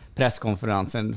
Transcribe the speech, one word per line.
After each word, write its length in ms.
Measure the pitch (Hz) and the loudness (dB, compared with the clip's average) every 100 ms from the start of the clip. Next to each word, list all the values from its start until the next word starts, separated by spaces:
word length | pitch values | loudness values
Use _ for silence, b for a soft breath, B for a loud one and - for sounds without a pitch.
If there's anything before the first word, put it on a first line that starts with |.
| b - | b 0
presskonferensen. 1000 | 123 - 113 101 110 98 98 117 107 | 2 2 -2 0 0 0 0 -4 -4